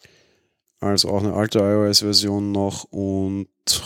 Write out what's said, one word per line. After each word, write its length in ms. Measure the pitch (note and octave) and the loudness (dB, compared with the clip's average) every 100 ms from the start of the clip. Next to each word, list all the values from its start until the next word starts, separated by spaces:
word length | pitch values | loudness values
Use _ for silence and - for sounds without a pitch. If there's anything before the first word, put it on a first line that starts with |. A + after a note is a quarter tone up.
| - _ _ _ _ _ _ - | -20 _ _ _ _ _ _ -6
Also 280 | G2+ G2+ - | -2 0 0
auch 140 | G2+ | 0
eine 100 | G#2 | 0
alte 280 | F#2 A2 A2+ | 0 2 2
I-O-S-Version 920 | G2+ G#2+ G#2 G2+ G#2 G#2 G2+ G2+ G2+ | 4 4 2 2 2 0 0 -2 -2
noch 320 | G2+ G2 G2 - | 0 -2 -4 -10
und 560 | - G2 G2 F#2+ G2 F#2+ _ - - | -6 -4 -2 -2 -4 -8 _ -4 -4